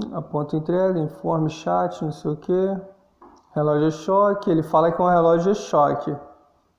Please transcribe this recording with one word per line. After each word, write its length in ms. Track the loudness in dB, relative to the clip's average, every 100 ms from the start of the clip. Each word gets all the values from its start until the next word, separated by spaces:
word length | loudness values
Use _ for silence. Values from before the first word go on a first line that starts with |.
| -6
aponta 420 | -10 -6 -6 -4 -4
entrega, 420 | -2 0 0 0
informe, 520 | -4 -6 -4 -2 -2
chat, 520 | -4 -2 -2 -2 -4
não 100 | -8
sei 180 | -6 -6
o 60 | -6
quê. 440 | -2 -2 0 -4 -10 -20 _ _ -20 -20 _
Relógio 380 | -2 0 2 0
G-Shock, 600 | -2 0 2 2 0 0
ele 120 | 0
fala 280 | 2 2 2
que 80 | 2
é 60 |
um 40 | 2
relógio 440 | 4 4 4 2
G-Shock. 640 | -2 0 2 2 0 -6 -10 -12 -20 _ _ _